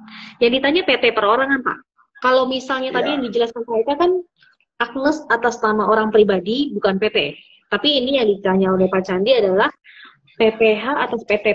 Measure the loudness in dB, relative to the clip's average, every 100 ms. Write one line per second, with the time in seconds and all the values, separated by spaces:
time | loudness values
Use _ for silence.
0 | -20 -20 -16 0 0 2 2 0 2 2
1 | 2 2 2 2 0 -2 -4 -8 _ _
2 | _ -4 0 2 2 -4 -4 -6 -4 -2
3 | -2 -2 -2 -2 -2 -4 -4 -2 0 0
4 | 0 0 -4 _ _ _ _ -6 -6 -2
5 | -2 -2 -2 0 0 0 -2 0 2 2
6 | 2 2 4 2 -2 -4 -4 -2 -2 0
7 | 0 -2 -4 -8 _ _ -8 -2 0 0
8 | 0 0 0 0 0 2 2 2 2 0
9 | -2 -2 2 2 2 2 0 -2 -20 -20
10 | -20 _ _ 0 0 2 0 0 -2 -4
11 | -4 -6 -4 -2 -2